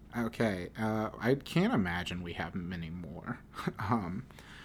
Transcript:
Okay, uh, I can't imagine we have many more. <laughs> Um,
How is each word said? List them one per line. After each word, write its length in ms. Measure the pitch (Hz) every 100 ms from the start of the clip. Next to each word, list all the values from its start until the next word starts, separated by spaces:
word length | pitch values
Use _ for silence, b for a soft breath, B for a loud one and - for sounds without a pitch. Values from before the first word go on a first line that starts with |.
| - 117
Okay, 540 | 113 - 113 92 87 -
uh, 320 | 110 110 110 -
I 140 | 113 139
can't 360 | - 165 208
imagine 480 | 247 180 175 - 180
we 100 | 85
have 220 | 85 82
many 360 | 95 87 90 82
more. 480 | 87 82 82 - -
<laughs> 340 | - - - -
Um, 460 | 104 117 90 92 - B B B